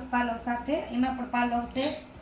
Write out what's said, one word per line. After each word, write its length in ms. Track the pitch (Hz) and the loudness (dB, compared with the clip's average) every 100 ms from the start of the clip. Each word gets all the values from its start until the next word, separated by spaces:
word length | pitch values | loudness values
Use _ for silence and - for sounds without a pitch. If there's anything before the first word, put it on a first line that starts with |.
| - | 0
પાલવ 240 | 247 240 226 | 0 2 0
સાથે, 280 | 247 233 - | -2 -2 0
એમાં 440 | 320 - 240 262 254 | 0 0 2 2 0
પણ 80 | |
પાલવ 420 | 240 247 240 240 233 | 0 2 2 2 0
છે, 240 | 254 294 - - - | 0 0 0 -8 -12